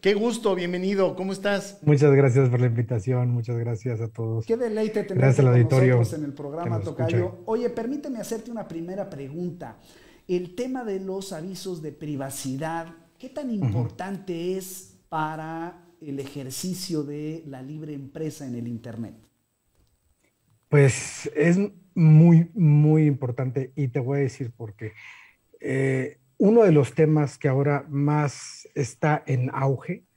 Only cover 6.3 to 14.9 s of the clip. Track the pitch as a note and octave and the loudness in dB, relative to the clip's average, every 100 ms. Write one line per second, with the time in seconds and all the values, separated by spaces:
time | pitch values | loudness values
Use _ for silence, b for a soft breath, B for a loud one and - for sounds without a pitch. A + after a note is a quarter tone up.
6.3 | C#3 C#3+ C#3+ A#2 - G#2 C#3+ D#3+ F3 F3+ | -8 -10 -6 -4 -4 -4 -4 -2 0 -2
7.3 | - - A3+ A#3+ - A3+ D4 D4+ A#3+ F#3 | -6 -6 -4 -2 -4 -6 -6 -8 -10 -8
8.3 | A3+ A3+ A3+ - E3 E3+ F#3+ F#3+ C#3+ C#3 | -8 -8 -12 -10 -10 -8 -8 -10 -10 -12
9.3 | D3+ F3 - B2+ G#2+ b b b b _ | -8 -8 -10 -16 -18 b b b b _
10.3 | F3+ F3+ F3+ B3 C4 A3+ F#3+ F#3+ F#3+ F#3+ | -4 -4 -8 -6 -6 -6 -6 -6 -8 -8
11.3 | E3 F3 F#3 F#3+ F3 D#3 D3 D3+ C#3+ C3+ | -10 -10 -10 -10 -10 -10 -12 -10 -8 -8
12.3 | C3 C3+ C3 D#3+ E3 E3 - _ _ B3+ | -8 -8 -6 -6 -8 -10 -18 _ _ -14
13.3 | D4+ C4+ G#3+ C#3+ G#2 A#2+ - F#3 G3 - | -10 -6 -2 -2 0 -4 -6 -10 -10 -8
14.3 | E3+ F3 F#3+ F#3 - - | -6 -4 -6 -8 -16 -18